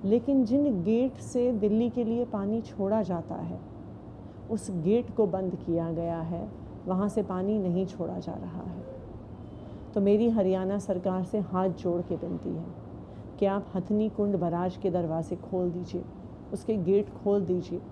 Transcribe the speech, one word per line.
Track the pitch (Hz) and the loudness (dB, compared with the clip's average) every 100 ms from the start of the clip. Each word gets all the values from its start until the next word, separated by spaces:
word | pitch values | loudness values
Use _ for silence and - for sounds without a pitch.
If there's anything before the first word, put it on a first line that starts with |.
| 190 | 4
लेकिन | 233 240 277 226 | 4 6 4 6
जिन | 269 294 202 | 4 4 4
गेट | 170 226 262 - | 4 4 2 -2
से | - 247 247 | -4 2 2
दिल्ली | 226 208 214 240 | 4 4 4 4
के | 247 | 2
लिए | 226 233 240 | 0 0 0
पानी | 220 196 226 | -2 0 0
छोड़ा | 226 - 196 214 | -2 -2 2 2
जाता | 185 175 165 - | 2 -2 -4 -6
है, | 165 - - - - - - - - - - | -6 -8 -10 -14 -12 -14 -14 -14 -14 -14 -4
उस | 220 - 180 | -4 -2 0
गेट | 160 226 247 - | 4 4 4 2
को | 208 | 2
बंद | 185 190 180 | 2 -2 -2
किया | - 170 165 | 0 0 0
गया | 165 165 165 | 0 -2 -2
है, | 165 170 - - - - - | -2 -4 -6 -10 -14 -10 -2
वहाँ | 185 202 | 0 2
से | 214 | 0
पानी | 202 185 190 214 | 0 0 0 2
नहीं | 185 175 185 | 2 2 0
छोड़ा | - 170 185 | -2 -4 -4
जा | 180 | -6
रहा | - 185 180 | -8 -8 -8
है। | 180 170 175 180 - - - - - - - - - | -8 -10 -10 -12 -12 -14 -14 -14 -14 -14 -12 -12 -4
तो | 214 | 2
मेरी | 196 208 233 | 4 6 6
हरियाणा | 226 190 185 185 202 | 4 4 2 2 -2
सरकार | 190 185 185 185 | -2 -2 0 0
से | 180 214 | 0 -2
हाथ | 175 185 185 | 0 2 0
जोड़ | 175 185 170 | 0 0 0
के | 175 175 | -2 -4
विनती | 170 170 185 | -4 -4 -4
है | 165 170 - - - - - - - | -4 -6 -10 -14 -14 -14 -14 -14 0
कि | 196 | 2
आप | 196 196 190 | 2 -2 -4
हथनी | 180 208 214 | 0 2 2
कुंड | - 202 196 | 2 2 2
बराज | 170 170 180 180 | 2 2 0 0
के | 196 | 0
दरवाजे | 180 170 160 160 175 | 2 0 0 -2 -6
खोल | - 185 180 | -2 0 0
दीजिए, | 170 180 180 - - - - - | -2 -4 -6 -8 -12 -14 -14 -8
उसके | - - 220 | -8 -2 0
गेट | 165 196 202 - | 4 4 4 -2
खोल | 202 202 175 | 2 2 4
दीजिए | 180 - 175 - | 0 0 -6 -8